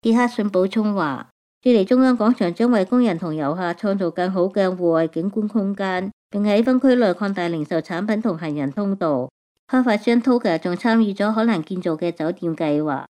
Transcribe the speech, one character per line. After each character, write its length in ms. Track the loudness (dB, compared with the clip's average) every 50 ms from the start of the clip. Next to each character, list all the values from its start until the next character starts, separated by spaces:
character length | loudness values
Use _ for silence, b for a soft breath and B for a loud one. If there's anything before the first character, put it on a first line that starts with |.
| 2
傑 120 | 2 2
克 280 | 2 2 0 -2 -2 -4
遜 80 | -2
補 160 | 0 0 0
充 260 | 0 0 -2 -2 0 -2
話， 360 | -2 -2 -4 -4 -8 -10 _ _ _ _ _ _ _ _
雪 100 | 4 4
梨 100 | 4 4
中 200 | 4 4 4 4
央 120 | 4 2
廣 160 | 2 2 0
場 220 | 2 2 0 -2 0
將 160 | 0 0 2
為 160 | 2 2 2
工 160 | 2 2 2
人 160 | 2 2 0
同 160 | -2 -4 -6 -4
遊 220 | -4 -2 -2 -2
客 180 | -2 -4 -4 -4
創 240 | -4 -2 -2 -2
造 140 | 0 -2 -4
更 200 | -2 -2 -4 -2
好 120 | 0 0 -2
嘅 240 | 0 0 0 0
戶 240 | 0 -2 0 0 2
外 160 | 2 2 0
景 240 | 0 -2 -4 -4 -4
觀 160 | -4 -4 -4
空 280 | -2 -2 -2 -2 -2 -4
間， 360 | -4 -4 -4 -4 -4 -6 -8 -12 _ _ _
並 140 | -4 -2 0
喺 200 | 2 2 2 4
分 160 | 2 2 4
區 140 | 4 4 4
內 140 | 4 4
擴 260 | 2 0 0 -4 -4 -4
大 140 | -2 -4
零 180 | -4 -2 -4 -4
售 120 | -2 -2
產 280 | -4 -4 -4 -6 -6 -2
品 160 | -2 -2 -2
同 160 | 0 -2 -4
行 160 | -4 -6 -6 -4
人 180 | -4 -4 -4
通 240 | -4 -4 -4 -4 -2
道。 360 | -2 -2 -2 0 -2 -2 -6 _ _ _ _ _ _ _
開 160 | -2 0 2 2
發 140 | 2 0
商 240 | 0 2 2 2 2
Toga 380 | 4 2 2 2 2 0 -2 0
仲 160 | -2 -4 -4
參 240 | -2 0 2 4 4
與 120 | 2 2
咗 220 | 0 -2 -2 0 0
可 100 | 0 2
能 180 | 2 0 0 -2
建 180 | -4 -8 -4
造 120 | -2 -4 -2
嘅 180 | -2 -2 -4
酒 200 | -4 -2 -4 -4
店 240 | -4 -4 -4 -6 -4
計 240 | -2 -2 0 0 0 0
劃。 220 | -2 -4 -6 -8 -14 _